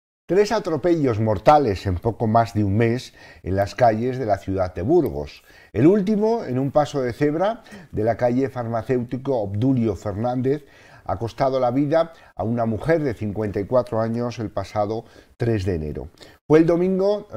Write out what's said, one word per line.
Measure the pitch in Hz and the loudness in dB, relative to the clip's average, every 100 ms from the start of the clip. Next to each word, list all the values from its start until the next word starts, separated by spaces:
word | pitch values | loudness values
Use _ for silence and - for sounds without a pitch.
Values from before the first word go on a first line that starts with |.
| _ _ _ | _ _ _
Tres | 180 208 | 2 2
atropellos | 220 185 156 175 170 139 107 | 0 -2 -2 2 2 2 0
mortales | 110 101 - 151 135 95 101 | 0 2 6 6 4 0 -2
en | 90 | -2
poco | 117 107 117 | -4 -2 2
más | 113 113 | 2 2
de | 104 | 0
un | 104 101 | 0 2
mes | 117 120 - - - - | 2 0 -6 -20 -20 -14
en | - 95 | -6 -2
las | 98 | -2
calles | - 120 110 120 127 | 2 2 4 -2 -4
de | 120 | -2
la | 98 | -2
ciudad | - 95 90 | -2 -4 -4
de | - | -4
Burgos. | 95 175 135 71 73 - _ - - | 2 2 2 -4 -8 -12 _ -20 -8
El | 98 143 | 2 4
último, | 208 196 214 214 233 | 4 2 0 0 -2
en | - 127 | -4 -4
un | 139 | 0
paso | 147 143 143 | 0 0 -2
de | 123 | -4
cebra | 117 147 151 190 233 - - - | 0 0 0 -2 -4 -12 -20 -10
de | - | -4
la | 107 107 | -2 0
calle | 123 123 131 | 0 0 -2
Farmacéutico | 127 117 113 110 123 120 131 131 127 | -4 -6 -6 -2 -2 -2 -8 -4 -4
Obdulio | 101 101 131 131 113 92 | -2 -2 0 2 0 -2
Fernández, | 107 98 117 127 127 151 - - - - - | -6 -4 -4 -2 -2 -2 -6 -20 -20 -18 -8
ha | 95 | -6
costado | 117 - 135 131 | -6 -2 -2 0
la | 123 | 0
vida | 123 147 160 165 - - - | 0 0 0 0 -6 -20 -8
a | |
una | 101 120 113 | -4 -2 -2
mujer | 107 123 165 | -4 0 0
de | 147 | 0
cincuenta | 110 107 98 107 98 | -4 -6 -4 -4 -4
y | |
cuatro | 101 127 120 110 | 0 0 0 -2
años | 113 113 120 113 | -2 -2 -6 -6
el | 107 | -8
pasado | 101 98 107 104 110 - - _ _ | -8 -6 -4 -2 -4 -8 -20 _ _
tres | 117 110 | -2 0
de | 95 87 | 0 -2
enero. | 76 71 64 _ - - _ | -4 -8 -12 _ -20 -20 _
Fue | 156 | 4
el | 165 | 6
domingo, | 170 180 190 190 208 202 | 4 2 0 0 -2 -4